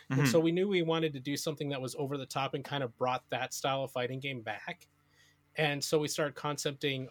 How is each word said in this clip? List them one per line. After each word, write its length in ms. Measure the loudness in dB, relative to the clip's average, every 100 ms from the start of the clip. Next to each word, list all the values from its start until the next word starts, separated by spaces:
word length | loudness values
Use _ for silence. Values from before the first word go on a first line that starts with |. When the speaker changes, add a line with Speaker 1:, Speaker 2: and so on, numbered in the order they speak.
| -2 2
Speaker 1:
And 100 | 6
Speaker 2:
Mm-hmm. 20 |
Speaker 1:
so 120 | 6
we 120 | 6
knew 160 | 4 2
we 140 | 2
wanted 300 | 4 2 2
to 60 | -2
do 160 | -4 -2
something 340 | -2 -4 -4
that 120 | -4
was 120 | -4 -4
over 220 | -4 -4
the 80 | -4
top 280 | -2 0
and 100 | -2
kind 200 | -4 -2
of 120 | -4 0
brought 320 | 0 0 -2
that 240 | -4 -4
style 300 | -2 0 0
of 80 | 0
fighting 280 | -2 -2 -4
game 220 | -6 -6
back. 460 | -6 -8 -8 -12 -16 _ _ _ _ _ _ -2
And 260 | 0 0
so 140 | 0 2
we 80 | 2
started 260 | 0 -2 -2
concepting 720 | -4 -2 -2 -2 -2 -2 -4